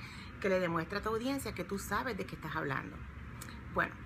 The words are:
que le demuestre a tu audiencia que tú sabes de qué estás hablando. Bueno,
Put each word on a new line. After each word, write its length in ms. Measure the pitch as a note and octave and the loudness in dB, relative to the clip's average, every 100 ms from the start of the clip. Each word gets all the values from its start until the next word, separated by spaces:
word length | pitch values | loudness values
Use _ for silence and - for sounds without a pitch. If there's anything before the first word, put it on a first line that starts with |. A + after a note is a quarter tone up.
| - - - - | -6 -10 -10 0
que 80 | G3 | 4
le 100 | F#3 | 6
demuestre 400 | F3 E3 E3 G3+ | 6 4 2 0
a 40 | |
tu 80 | G#3+ | 2
audiencia 440 | A3 B3+ C#4 A3+ | 2 2 2 0
que 80 | G3 | -2
tú 160 | E3+ G3 | -2 -2
sabes 380 | - G#3 B3+ G3 | 2 2 2 0
de 100 | F#3+ | -4
qué 80 | |
estás 220 | - D#3 D#3 | -4 -2 0
hablando. 400 | D3 C3+ - - - - - - - - - | 0 0 -2 -6 -8 -10 -10 -8 -8 -8 -2
Bueno, 220 | F3+ F3 - | 2 2 0